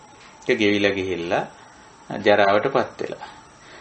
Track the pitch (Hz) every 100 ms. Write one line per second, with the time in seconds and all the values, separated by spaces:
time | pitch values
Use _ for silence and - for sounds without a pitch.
0 | - - - - - 117 104 104 101 95
1 | 95 87 85 113 - - - - - -
2 | - - 104 104 101 104 127 127 113 -
3 | - - - - - - - -